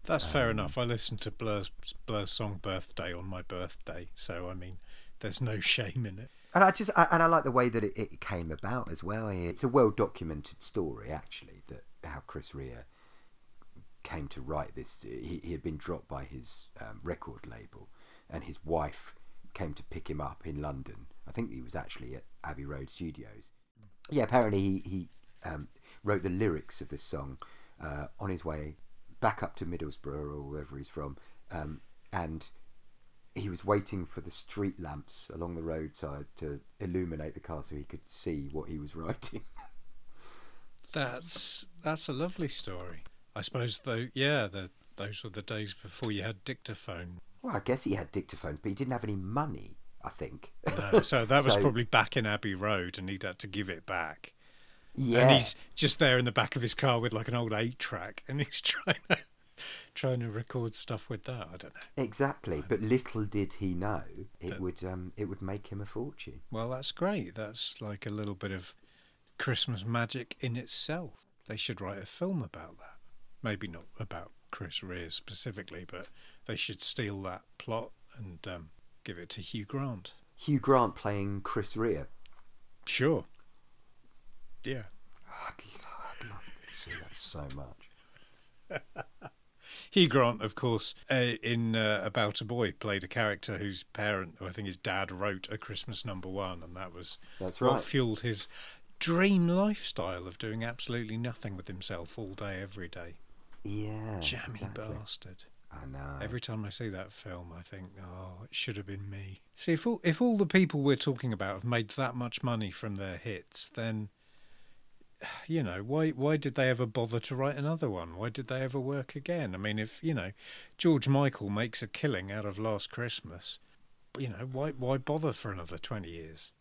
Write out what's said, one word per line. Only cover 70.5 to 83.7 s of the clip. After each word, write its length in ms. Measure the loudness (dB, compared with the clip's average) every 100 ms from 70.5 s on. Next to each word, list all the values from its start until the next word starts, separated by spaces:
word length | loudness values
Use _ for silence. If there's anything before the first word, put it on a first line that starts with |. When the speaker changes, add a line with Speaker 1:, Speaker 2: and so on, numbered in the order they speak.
| -2
Speaker 1:
itself. 680 | -2 -2 0 -2 -4 -12 _ _ -8
They 80 | -4
should 240 | -2 -2
write 180 | -4 -6
a 80 | -8
film 340 | -2 0 0
about 380 | -2 -8 -14 -16
that. 120 | -16 -16 -14 -14 -14 -4
Maybe 240 | -2 -2 -4
not 160 | -8 -12 -8
about 300 | -6 -6 -10 -16 -14
Chris 300 | -8 -6 -6
Rea 280 | -6 -6 -4
specifically, 760 | -6 -6 -6 -4 -6 -8 -10 -10
but 200 | -10 -12 -16 -18 -12 -6
they 100 | -2
should 240 | -2 -2
steal 400 | -2 0 -2 -2
that 200 | -4 -6 -12 -14
plot 320 | -4 -2 -4 -14 -18 -12
and, 220 | -12 -8 -8
um, 220 | -8 -10 -18 -20 -14
give 160 | -10 -8
it 100 | -6
to 120 | -8
Hugh 240 | -4 -6 -2
Grant. 460 | -2 -2 -4 -8 -18 -20 -6
Speaker 2:
Hugh 240 | 4 4
Grant 340 | 10 10 10
playing 460 | 4 0 2 0 0
Chris 340 | 0 0 0 0
Rea. 280 | 2 2 -2 -8 -12 -12 -14 -16 -16 -10 -2
Speaker 1:
Sure. 380 | 4 6 4 0 -16 -20 -20 -20